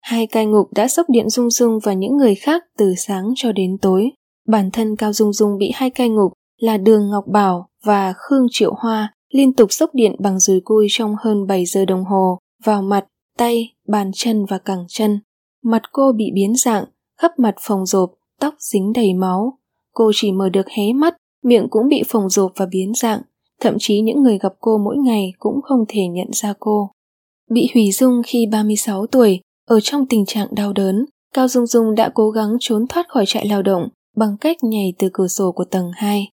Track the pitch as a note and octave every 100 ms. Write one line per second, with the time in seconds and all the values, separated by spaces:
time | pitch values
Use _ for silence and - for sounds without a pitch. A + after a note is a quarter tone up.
0 | - A#3 A3 A3+ G#3+ G#3+ G3 - A#3 -
1 | E4+ A#3+ A3 B3 A#3+ A#3 A#3+ A3 G#3+ F#3+
2 | G3 C#4+ B3+ G3 - E4 - - G3+ F#3
3 | - G3 G3 B3+ A#3+ G3 F#3+ G3 G3 F#3
4 | A#3 - _ _ - A3 F#3+ A#3 A3 G#3+
5 | G#3+ G#3 G#3+ G3+ G#3 G3+ G3+ - C4 B3+
6 | B3 G#3+ F#3+ - _ _ A3+ G#3+ G3 G#3+
7 | G3+ G3+ G3 G3+ G3+ F3+ F3+ _ G#3+ G3+
8 | F#3+ F#3 - C#4 B3 - G#3 G3+ A3+ A3
9 | G#3+ _ _ C4+ C4+ C4 G#3 - E4 C4
10 | G#3+ - G3+ F#3+ F#3 F#3 F3+ A3 G#3 -
11 | G#3+ G#3 A3+ G#3 F#3+ F#3+ F3 G3 F#3+ F#3
12 | F#3 G3 F#3 F3+ _ _ - G#3 G3 G3+
13 | G3 _ _ - A#3+ A#3 A3+ _ - G#3
14 | G3 F#3+ B3 G#3+ G3 F#3+ - F#3+ F3 -
15 | G#3+ G#3 _ _ _ _ A#3 A3+ - -
16 | C4+ A3 G#3+ G3 G3 B3 B3 G#3 - _
17 | _ _ E4+ E4+ A#3 G3 - G3+ F#3 G3
18 | F3+ _ _ _ C#4+ D4 - G3+ F#3+ A#3+
19 | G#3+ F#3 F#3 F#3 A#3 - _ _ _ -
20 | A3 G#3 G#3 F#3+ F#3+ F#3+ F#3+ - G#3 C4
21 | D#4+ E4+ _ _ B3 A#3 - A3 B3+ C#4+
22 | - A3+ G3 G3 F#3+ - F#3+ F#3+ F#3+ A3+
23 | A#3 G#3+ - _ _ _ A3+ - - G#3
24 | A3 D4 C4 G3+ G3 - A3+ A3 G3+ C#4+
25 | C4 A3 F#3 - - C4+ - C4 A3 A3
26 | F3+ F3 - - G#3+ G3+ - G#3 G3+ _
27 | _ _ _ _ _ A#3 B3+ B3 G#3 G3
28 | C4 B3 A#3+ A#3+ A3+ G#3+ G#3+ G#3+ - G3
29 | A3 C4+ A3 F#3 _ _ _ A3+ G#3+ C#4+
30 | C4 A3+ G3 G#3+ G3+ G#3 G3+ G3+ G3 G3
31 | C#4 _ _ - B3+ B3+ A#3+ A#3 A3+ G#3+
32 | A3+ - G#3+ A3 G#3+ A#3+ - G#3+ B3 E4+
33 | F4 C4 G3+ - G#3 G3+ G3 F#3 - _
34 | _ - G#3+ G3+ D#4 E4+ A#3 A3 F#3+ F3+
35 | F#3+ F#3 F3+ - F#3+ F3 F3+ F#3+ F3+ F3+
36 | G#3 G#3 G3+